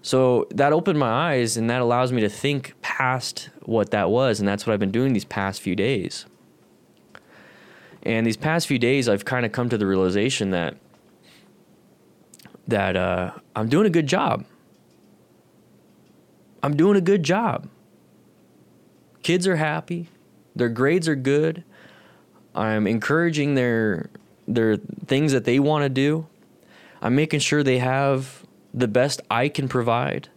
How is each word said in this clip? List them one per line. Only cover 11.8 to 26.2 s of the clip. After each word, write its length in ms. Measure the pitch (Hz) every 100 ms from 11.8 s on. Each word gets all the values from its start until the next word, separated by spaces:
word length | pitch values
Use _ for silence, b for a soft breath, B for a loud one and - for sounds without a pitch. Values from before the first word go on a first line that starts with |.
| _ _ _ _ _ - - - -
that, 280 | 110 98 92
uh, 380 | 92 90 90 - _ -
I'm 140 | 110
doing 160 | 143 214
a 60 |
good 160 | 170 147
job. 380 | 185 - - - _ _ _ _ _ _ _ _ _ _ _ _ _ _ _ _ _ _ _ _ -
I'm 120 | 143 147
doing 220 | 180 202
a 40 |
good 200 | 175 202
job. 460 | 147 185 226 - - - _ _ _ _ _ _ _ _ _ _ _ _ _ _
Kids 240 | - 180 185
are 100 | 170
happy. 500 | 156 160 - 170 170 _ _ _ _ -
Their 140 | 120
grades 400 | 117 135 175 160
are 60 | 143
good. 500 | 131 143 160 160 - B B B B B B B _ -
I'm 320 | 110 107 107
encouraging 680 | 113 - 156 170 151 147 139
their, 540 | 123 113 110 87 - - _ _ -
their 300 | 117 113 104
things 560 | - - - 135 151
that 100 | 135
they 160 | 117 127
wanna 300 | 143 151 143
do. 360 | 131 139 160